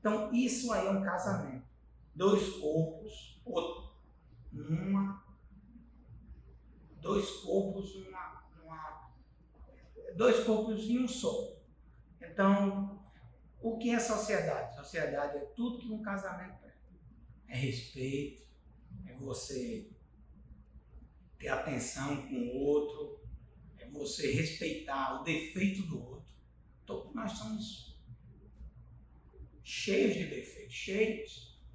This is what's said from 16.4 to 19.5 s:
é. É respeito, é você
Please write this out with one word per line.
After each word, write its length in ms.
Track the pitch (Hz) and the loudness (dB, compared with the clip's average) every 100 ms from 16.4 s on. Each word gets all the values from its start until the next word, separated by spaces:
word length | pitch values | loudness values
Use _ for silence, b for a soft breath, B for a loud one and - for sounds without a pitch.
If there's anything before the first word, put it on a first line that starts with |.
| 185 - | -12 -14
é. 100 | - - - - - - - - - | -20 -20 -20 -20 -20 -20 -20 -20 -8
É 80 | 123 | -2
respeito, 920 | 135 117 - 139 131 139 143 - - - - - - - | -2 -2 -6 -6 -2 -2 -4 -8 -20 -20 -20 -20 -18 -14
é 80 | - | -14
você 760 | 123 139 120 - | -10 -8 -6 -4